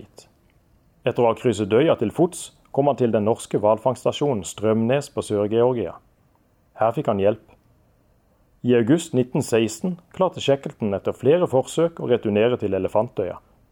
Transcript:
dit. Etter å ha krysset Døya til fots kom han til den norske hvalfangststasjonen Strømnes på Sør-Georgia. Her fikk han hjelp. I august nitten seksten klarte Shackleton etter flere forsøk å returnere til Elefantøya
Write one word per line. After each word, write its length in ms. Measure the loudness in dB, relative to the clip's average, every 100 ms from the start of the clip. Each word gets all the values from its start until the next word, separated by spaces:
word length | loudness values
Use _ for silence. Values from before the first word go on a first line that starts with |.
| -10
dit. 220 | -20 -20 _ _ _ _ _ _ _
Etter 220 | -4 2 2
å 60 |
ha 40 | 2
krysset 340 | 0 0 2
Døya 280 | 2 4 2
til 160 | -2
fots 380 | 0 0 -2 -16 _ _
kom 160 | -2 0
han 120 | 2
til 120 | 0
den 140 | 2 0
norske 340 | -2 -2 0
hvalfangststasjonen 840 | 2 2 0 -2 -4 -2 -2 -2 -6
Strømnes 640 | -4 0 2 2 -2 -2
på 120 | -8 -4
Sør-Georgia. 720 | -2 0 2 2 0 -6 -10 _ _ _ _ _ _ _ -2
Her 140 | -2 0
fikk 140 | -2
han 80 | 2
hjelp. 240 | 2 0 _ _ _ _ _ _ _ _ _ _ _ _
I 140 | 2 2
august 380 | 4 2 0 -2
nitten 240 | -2 -2
seksten 540 | 0 0 0 -4 -8 -8 _
klarte 280 | -2 -2 -2
Shackleton 520 | -2 -2 -2 -6 -4
etter 240 | -2 -4 -2
flere 300 | 2 2 2
forsøk 480 | 0 -2 -2 -2 -2
å 120 | -2
returnere 480 | -2 0 2 2 0
til 160 | -2 -2
Elefantøya 640 | -2 -2 -2 -4 -6 -8 _ _ _